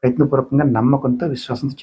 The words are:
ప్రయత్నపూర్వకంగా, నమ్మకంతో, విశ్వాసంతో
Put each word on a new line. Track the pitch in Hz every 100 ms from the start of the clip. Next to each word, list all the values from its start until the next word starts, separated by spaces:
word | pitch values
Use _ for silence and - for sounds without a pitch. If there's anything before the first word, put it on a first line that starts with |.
ప్రయత్నపూర్వకంగా, | 127 127 135 135 131 139
నమ్మకంతో, | 143 113 120 139 131 123 170
విశ్వాసంతో | 127 - - 139 -